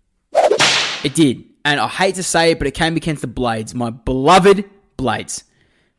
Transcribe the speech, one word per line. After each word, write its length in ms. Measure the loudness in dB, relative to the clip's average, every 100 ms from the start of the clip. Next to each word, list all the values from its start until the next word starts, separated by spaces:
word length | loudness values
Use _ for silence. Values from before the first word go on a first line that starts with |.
| _ _ _ 0 2 2 0 -2 -4 -6
It 120 | -4
did. 320 | 2 2 2 -8 _
And 160 | -2 0
I 80 | -2
hate 280 | -2 -2 -2
to 80 |
say 280 | -2 2 2
it, 60 | 2
but 100 | -2
it 60 |
came 240 | -2 -2 -2
against 240 | -4 -6
the 60 | -6
Blades, 460 | -4 -4 -4 -6
my 160 | -6 -6
beloved 800 | -6 -4 0 4 6 6 4 0 _ _ -8
Blades, 480 | -4 -4 -8 -14 -14 _ _ _ _